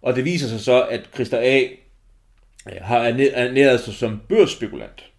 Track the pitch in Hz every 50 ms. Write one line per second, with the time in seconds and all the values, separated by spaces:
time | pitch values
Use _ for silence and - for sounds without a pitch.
0 | - 131 127 127 131 151 180 170 151 120 113 110 101 - 123 131 127 - 120 -
1 | - - _ - 127 117 - 117 117 127 131 135 127 127 - - _ _ _ _
2 | _ _ _ _ _ _ _ _ _ _ _ _ - - - - - 98 120 120
3 | 117 120 117 127 135 139 - 123 123 127 127 135 139 139 127 120 - - 101 -
4 | - 113 110 107 - - 196 226 196 - - - 120 101 - 65 55 - - -
5 | - - _